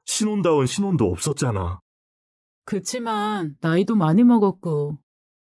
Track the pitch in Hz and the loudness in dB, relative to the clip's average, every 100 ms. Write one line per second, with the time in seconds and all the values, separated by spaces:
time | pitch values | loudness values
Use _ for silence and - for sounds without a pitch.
0 | - - 214 208 175 151 131 - 202 160 | -8 -4 -2 0 2 2 0 -2 -2 2
1 | 101 87 156 - 127 101 87 90 _ _ | 0 0 -4 -2 -2 -2 -4 -8 _ _
2 | _ _ _ _ _ _ - 202 - 247 | _ _ _ _ _ _ -8 -8 -6 -8
3 | 233 214 208 208 160 139 160 165 202 220 | -6 -4 -4 -4 -6 -4 -2 0 2 2
4 | 156 175 247 233 202 180 170 147 147 151 | 4 6 6 6 4 0 -6 -4 -4 -8
5 | _ _ _ _ | _ _ _ _